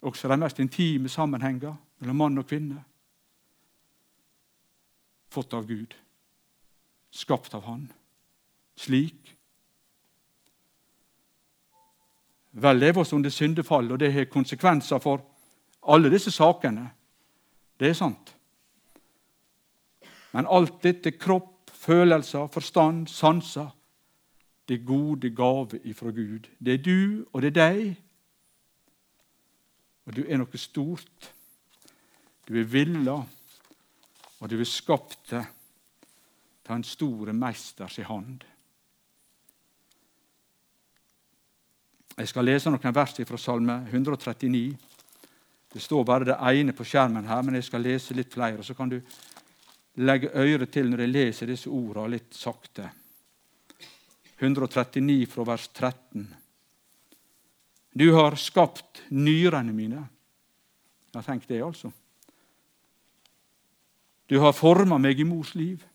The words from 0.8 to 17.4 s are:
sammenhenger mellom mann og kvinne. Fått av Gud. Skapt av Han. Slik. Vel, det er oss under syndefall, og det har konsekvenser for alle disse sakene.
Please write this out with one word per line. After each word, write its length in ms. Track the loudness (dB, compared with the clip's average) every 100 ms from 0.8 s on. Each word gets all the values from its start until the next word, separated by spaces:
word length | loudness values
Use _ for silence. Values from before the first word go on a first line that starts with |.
| -2 0 -4
sammenhenger 640 | -4 -4 -4 -6 -6 -10 -14 _ _
mellom 220 | -6 -2
mann 180 | 0 -2
og 80 | -4
kvinne. 360 | -6 -6 -12 -16 _ _ _ _ _ _ _ _ _ _ _ _ _ _ _ _ _ _ _ _ _ _ _ _ -12
Fått 160 | -8 -10
av 80 | -8
Gud. 240 | -10 -12 -18 _ _ _ _ _ _ _ _ _ _ _
Skapt 460 | -18 -6 -6 -6 -16
av 80 | -14
Han. 220 | -14 -16 -20 _ _ _ _ _ _ _ _
Slik. 540 | -2 0 0 -6 -20 _ _ _ _ _ _ _ _ _ _ _ _ _ _ _ _ _ _ _ _ _ _ _ _ _ _ _ _ _ _ _ _ 0
Vel, 240 | 4 6
det 140 | 4
er 80 | 2
oss 100 | 0
under 220 | 0 -2
syndefall, 560 | -2 -2 -2 0 0 0
og 80 | -2
det 140 | 0 0
har 140 | -2
konsekvenser 680 | -2 -2 0 2 2 0 -2
for 160 | 0 -4 -4 _ _ _ _ _ 6
alle 160 | 6 8
disse 180 | 4 0
sakene. 540 | 4 4 4 -2 -4 -10 _ _ _ _ _